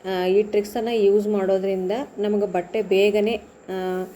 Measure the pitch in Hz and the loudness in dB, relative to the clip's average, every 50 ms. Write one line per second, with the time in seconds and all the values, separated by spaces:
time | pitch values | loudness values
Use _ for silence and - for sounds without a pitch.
0 | - 190 190 180 180 185 190 202 214 208 - 208 208 208 - 247 220 233 233 220 | -8 -6 -4 -2 0 2 2 2 2 2 0 -2 -2 -2 -4 -4 -4 -2 0 2
1 | 202 196 202 214 202 208 214 202 190 190 190 190 185 196 190 190 185 185 208 247 | 4 4 4 4 2 2 0 0 2 2 0 0 0 -2 -2 -2 -2 -2 -4 -4
2 | 285 - - - 202 208 208 202 202 190 180 175 175 - - 220 208 180 196 190 | -6 -8 -6 -4 -2 0 0 0 0 0 -2 -4 -4 -4 -4 -4 0 2 2 4
3 | 202 208 202 208 208 214 240 - - - - - - - 185 185 185 185 185 185 | 4 4 4 2 0 0 -2 -4 -8 -12 -20 -18 -12 -10 -8 -6 -4 -4 -4 -4
4 | 185 180 - | -6 -8 -12